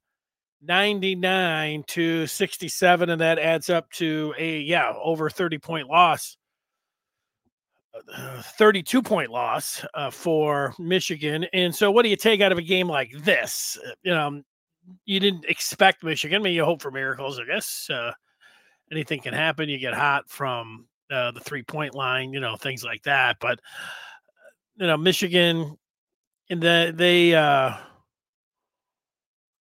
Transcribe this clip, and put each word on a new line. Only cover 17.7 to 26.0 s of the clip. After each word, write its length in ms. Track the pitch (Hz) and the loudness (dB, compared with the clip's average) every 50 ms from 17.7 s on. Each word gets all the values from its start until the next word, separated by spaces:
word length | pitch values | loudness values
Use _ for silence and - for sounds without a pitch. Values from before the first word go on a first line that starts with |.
| - - - - | -10 -10 -8 -6
Uh, 220 | 151 123 117 120 110 - _ _ _ _ _ _ _ _ _ _ _ _ _ _ | -6 -6 -6 -6 -8 -10 _ _ _ _ _ _ _ _ _ _ _ _ _ _
anything 280 | 156 156 147 - 160 135 | -8 -6 -4 -4 -6 -6
can 140 | - 127 117 | -6 -6 -4
happen. 340 | 143 156 160 151 151 156 151 | -2 -2 -2 -2 -2 -4 -4
You 100 | 139 131 | -4 -6
get 160 | 131 123 113 | -4 -6 -2
hot 340 | 107 143 143 139 139 - - | 0 0 2 2 0 -2 -6
from, 580 | - - 143 131 123 120 117 110 113 117 - _ _ _ _ _ | -8 -6 -4 -4 -4 -6 -8 -10 -16 -20 -20 _ _ _ _ _
uh, 220 | 143 131 123 120 | -4 -2 -2 -2
the 80 | 117 117 | -6 -8
three-point 540 | - - 147 135 120 - - 151 151 135 120 | -12 -10 -10 -10 -10 -8 -6 -6 -6 -6 -4
line, 380 | 139 135 127 127 131 131 131 | -4 -4 -2 -2 -2 -4 -4
you 80 | 135 139 | -6 -6
know, 160 | 131 117 110 | -6 -6 -6
things 280 | - - 139 131 120 123 | -6 -8 -8 -8 -8 -8
like 180 | 117 113 101 - | -10 -10 -6 -2
that. 340 | 147 143 135 127 123 113 - | 0 2 2 2 2 0 0
But, 180 | 117 123 123 113 _ - - - - - - - - - - - _ _ _ _ _ - _ _ _ _ _ | -2 -2 -2 -2 _ -16 -16 -16 -14 -14 -14 -16 -18 -20 -20 -20 _ _ _ _ _ -20 _ _ _ _ _
you 100 | 214 190 | 0 2
know, 120 | 170 160 147 | 4 4 4
Michigan, 800 | 160 185 180 - 202 180 175 180 175 170 165 165 160 147 151 - _ _ _ _ | 4 2 2 2 0 2 4 4 6 6 4 0 -2 -6 -8 -16 _ _ _ _